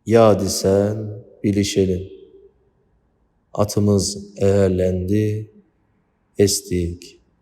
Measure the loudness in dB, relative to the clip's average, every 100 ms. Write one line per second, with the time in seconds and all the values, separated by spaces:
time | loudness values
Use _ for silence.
0 | 0 4 6 4 0 -2 2 2 2 -4
1 | -10 -14 -18 -4 -2 0 0 0 0 -2
2 | -6 -18 -20 -20 -20 _ _ _ _ _
3 | _ _ _ _ _ -4 -2 0 2 2
4 | 0 -8 -14 -4 0 2 2 0 -2 -2
5 | -2 -2 -2 -6 -10 -20 _ _ _ _
6 | _ _ _ 0 0 0 -4 -4 -4 -8
7 | -16 -20 _ _